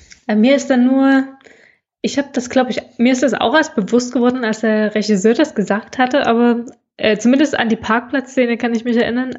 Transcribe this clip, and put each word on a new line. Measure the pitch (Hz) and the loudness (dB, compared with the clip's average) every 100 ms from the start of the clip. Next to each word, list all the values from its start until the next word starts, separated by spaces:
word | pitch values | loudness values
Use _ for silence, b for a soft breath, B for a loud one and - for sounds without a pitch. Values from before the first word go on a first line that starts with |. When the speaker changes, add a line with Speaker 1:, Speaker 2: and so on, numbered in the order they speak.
| B B - | B B -4
Speaker 1:
Äh, | 214 | 0
mir | 240 277 | 2 2
ist | - | 2
dann | 254 247 | 2 2
nur, | 269 269 269 269 - b b b b _ _ | 2 2 2 0 -10 b b b b _ _
ich | 233 - | -6 -4
hab | 285 | -6
das, | - - | -6 -2
glaub | 262 247 | 0 0
ich, | 214 - - | -4 -10 -2
mir | 240 | 0
ist | 254 | 2
das | 277 | 0
auch | 220 226 302 | 0 2 2
erst | 311 - | 0 -2
bewusst | 185 240 247 | -2 0 0
geworden, | 269 240 254 | 0 0 0
als | 220 220 | -2 -2
der | 226 214 214 | 0 0 0
Regisseur | 214 208 202 220 | -2 0 2 2
das | 233 285 - | 2 0 -2
gesagt | 190 202 - - | -2 -4 -4 -2
hatte, | 254 285 240 | 0 0 2
aber, | 233 240 233 240 - _ - | 2 2 0 -4 -16 _ -4
äh, | 220 208 | 0 2
zumindest | 233 269 294 - | 2 2 2 0
an | 233 | -2
die | 220 | -2
Parkplatzszene | - 226 247 277 262 - 240 233 | -2 -2 -2 -6 -4 -2 -2 -2
kann | 247 233 | -2 -2
ich | 240 | -2
mich | 233 | 0
erinnern, | - 240 | 0 -2
Speaker 2:
Mhm. | 254 | -6